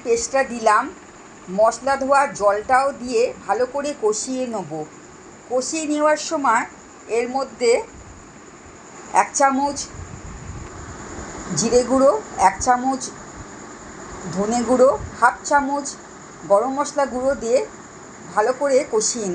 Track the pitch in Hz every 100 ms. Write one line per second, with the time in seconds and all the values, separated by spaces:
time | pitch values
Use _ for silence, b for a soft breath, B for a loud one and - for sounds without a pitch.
0 | 254 233 - 269 262 240 220 208 277 381
1 | - - - - - 190 226 226 254 269
2 | 269 277 269 175 202 208 208 254 269 277
3 | 247 233 247 - - 208 247 285 294 285
4 | 214 214 - 254 254 220 165 156 156 -
5 | - - - - - 247 254 320 302 294
6 | 302 302 - 320 269 226 262 - - -
7 | - 226 240 262 254 - 233 254 453 -
8 | - - - - - - - - - -
9 | - - - - 277 262 285 285 - -
10 | - - - - - - - - - -
11 | - - - - - 170 320 247 233 262
12 | 269 427 - - 190 - - 247 262 262
13 | - - - - - - - - - -
14 | - - 185 165 208 240 220 247 254 415
15 | - - 233 - - 285 269 285 269 -
16 | - - - - 156 202 240 269 285 285
17 | 269 240 262 277 226 247 427 - - -
18 | - - - 202 220 254 285 262 294 220
19 | 208 247 202